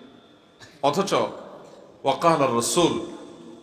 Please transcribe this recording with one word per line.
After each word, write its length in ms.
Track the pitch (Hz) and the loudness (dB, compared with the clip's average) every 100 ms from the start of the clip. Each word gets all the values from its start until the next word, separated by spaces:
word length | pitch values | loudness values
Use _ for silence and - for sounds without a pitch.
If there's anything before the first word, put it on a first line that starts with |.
| - - - - _ - - - | -20 -20 -20 -20 _ -20 -20 -2
অথচ 300 | 139 160 190 | 0 0 0
ওয়াকাল 1400 | 139 107 - - - - - - - 135 131 170 156 131 117 | 0 0 -6 -14 -18 -20 -20 -20 -4 -2 2 2 4 2 2
রাসূল, 500 | 117 180 156 - - - - - - - | 0 2 2 2 -6 -12 -16 -20 -20 -18